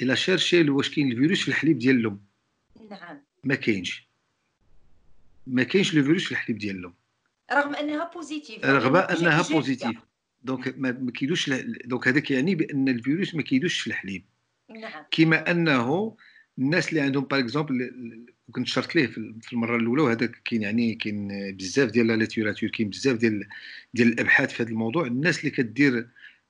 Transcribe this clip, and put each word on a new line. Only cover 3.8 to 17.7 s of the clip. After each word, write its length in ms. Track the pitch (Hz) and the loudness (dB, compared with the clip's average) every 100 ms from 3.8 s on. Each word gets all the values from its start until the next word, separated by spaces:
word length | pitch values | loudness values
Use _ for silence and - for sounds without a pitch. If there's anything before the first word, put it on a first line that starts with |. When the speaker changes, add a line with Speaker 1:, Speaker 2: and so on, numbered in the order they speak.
| 87 - _ _ _ _ _ _ _ - - - _ - - _ - | -2 -10 _ _ _ _ _ _ _ -20 -20 -20 _ -20 -20 _ -4
Speaker 1:
ما 160 | 127 | 0
كاينش 300 | 127 185 190 | 2 2 4
لو 100 | 156 | 2
فيروس 220 | 135 170 - | 4 2 0
في 60 | |
الحليب 260 | 123 - 110 | -4 -4 -4
ديال 180 | 104 95 | -4 -8
الام. 180 | 90 - _ _ _ _ _ | -10 -18 _ _ _ _ _
Speaker 2:
رغم 240 | 262 285 277 | -2 0 -2
انها 360 | 294 302 339 | -4 -4 -6
positive. 520 | 349 311 302 - 220 135 | -10 -10 -10 -12 -6 2
Speaker 1:
رغم 300 | 139 127 165 | 2 4 2
Speaker 2:
يعني 240 | 190 170 | 2 2
Speaker 1:
انها 180 | 165 156 | 4 4
Speaker 2:
إيجابية. 180 | 175 302 | 4 2
Speaker 1:
بوزيتيف. 420 | 127 127 120 - _ _ _ _ | 2 -2 -2 -6 _ _ _ _
دونك 340 | 123 131 131 131 | -8 -6 -6 -4
ما، 140 | 131 | -4
ما 200 | 120 127 | -2 -6
كيدوش 380 | 113 135 175 - | -4 -2 -2 0
ل-، 280 | 131 117 113 120 | -2 -4 -10 -6
دونك 220 | 123 - | -2 2
هذا 120 | 151 | 2
كيعني 360 | - 135 151 180 | 2 0 2 0
بان 340 | 160 143 135 | 0 0 0
الفيروس 460 | 123 120 160 190 160 | 0 0 -2 -2 -4
ما 60 | |
كيدوش 380 | 123 131 123 - | 0 0 0 -2
في 80 | - | -4
الحليب. 360 | 110 92 95 - _ _ _ _ | -6 -6 -10 -12 _ _ _ _
Speaker 2:
نعم. 340 | 220 220 - - | -16 -14 -14 -8
Speaker 1:
كما 400 | - 160 160 160 | 4 4 4 2
انه 640 | 175 165 135 120 165 220 - - - _ - | 2 4 2 2 0 -2 -8 -20 -20 _ -4
الناس 300 | 131 175 - | 0 0 0
اللي 120 | 160 | 0
عندهم، 220 | 139 139 | 0 0
باغ 160 | 135 139 | 0 0
exemple، 360 | 120 135 151 | 0 -2 -2